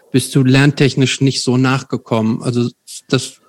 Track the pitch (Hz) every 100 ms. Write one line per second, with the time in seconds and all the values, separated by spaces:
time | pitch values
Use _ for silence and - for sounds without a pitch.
0 | _ 131 - 143 127 135 147 143 139 -
1 | 131 - 135 - - 123 131 135 - 123
2 | - 117 110 - 131 120 117 - - -
3 | - 131 - -